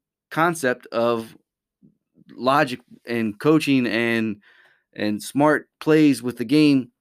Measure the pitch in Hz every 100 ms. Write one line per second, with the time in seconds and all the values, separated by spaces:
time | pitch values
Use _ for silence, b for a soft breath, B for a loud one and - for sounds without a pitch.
0 | _ _ _ 151 170 165 127 123 - 117
1 | 117 117 113 - _ _ _ _ _ _
2 | _ _ _ - 123 143 143 127 _ -
3 | - 120 110 104 147 156 143 135 120 110
4 | 117 117 110 104 b b b b b -
5 | 107 104 - 135 147 143 - _ 156 156
6 | 151 120 123 120 113 151 147 139 123 _